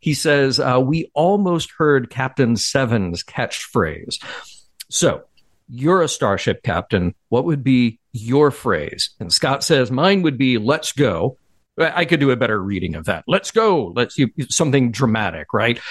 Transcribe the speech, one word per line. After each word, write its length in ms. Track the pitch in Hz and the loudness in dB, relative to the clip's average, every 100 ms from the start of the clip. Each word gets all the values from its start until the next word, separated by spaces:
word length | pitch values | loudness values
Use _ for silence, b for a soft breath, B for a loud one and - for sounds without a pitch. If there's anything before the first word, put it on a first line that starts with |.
He 140 | - | -2
says, 440 | 143 160 147 139 120 | -2 2 2 2 0
uh, 220 | 127 127 | 0 2
We 260 | 131 160 160 | 2 0 -4
almost 580 | - 165 202 196 170 - - | 0 2 2 2 0 -4 -2
heard 320 | 151 143 120 | 2 2 0
Captain 460 | - 131 - 127 117 | -4 -6 0 2 2
Seven's 680 | - - 131 117 95 85 | 0 0 2 0 0 -4
catchphrase. 1000 | - - 120 - - - 85 76 - - B B B B B _ - | -8 -6 -6 -6 -6 -2 -2 -4 -10 -12 B B B B B _ -10
So, 320 | - 175 - - _ _ _ _ | -2 0 0 -8 _ _ _ _
you're 340 | 120 139 185 | -4 0 2
a 60 | 160 | 2
starship 540 | - 120 98 - 101 | 0 0 0 0 -4
captain. 520 | - 87 92 101 87 - _ | -2 -4 0 0 0 -4 _
What 160 | 117 | -2
would 200 | 156 151 | 0 -2
be 340 | 131 131 120 110 _ | 2 2 2 -2 _
your 380 | 120 110 131 147 | -14 -2 2 2
phrase? 600 | - - 87 76 - - _ | 2 -2 -2 -2 -6 -8 _
And 120 | 87 | -2
Scott 320 | 82 156 139 | 0 0 -2
says, 260 | - 156 123 | 2 2 2
Mine 320 | 127 170 196 | 2 2 4
would 160 | 175 131 | 2 2
be, 200 | 135 123 | 2 2
Let's 340 | 104 156 - | 0 -2 -2
go. 460 | - 139 87 85 131 _ _ _ - | 0 0 2 -2 -6 _ _ _ -2
I, 220 | 165 - | -2 0
I 40 | |
could 160 | 170 165 | 0 2
do 100 | 139 | 2
a 60 | 123 | 2
better 260 | 120 107 | 2 0
reading 320 | 95 98 87 | -2 -4 -4
of 120 | 80 82 | -6 -4
that. 180 | 87 - | -6 -2
Let's 240 | 190 - | -4 0
go. 420 | - 220 180 101 | 0 2 2 -2
Let's, 240 | 85 120 - | -2 -4 0
you, 100 | 131 - 135 | -2 -2 -6
something 420 | - 160 139 127 | -2 2 2 2
dramatic, 640 | 113 131 110 104 82 - | 0 0 2 -2 -6 -4
right? 260 | - 113 120 - | 0 0 0 -6